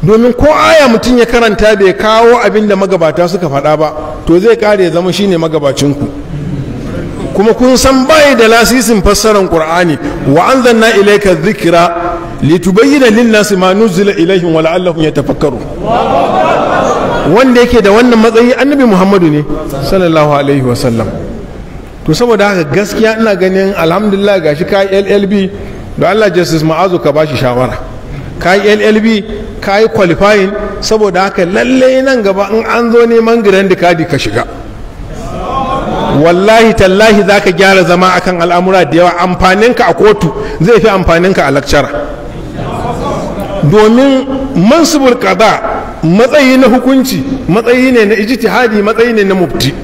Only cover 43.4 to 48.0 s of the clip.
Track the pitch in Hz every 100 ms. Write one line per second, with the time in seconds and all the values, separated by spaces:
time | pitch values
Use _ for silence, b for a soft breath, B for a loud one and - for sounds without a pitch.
43.4 | 196 - 165 202 214 233 277 262 269 269
44.4 | - - 190 311 330 302 262 240 196 185
45.4 | 214 151 - - - - 156 185 254 302
46.4 | 262 262 254 254 247 262 254 - - -
47.4 | - 185 233 247 262 247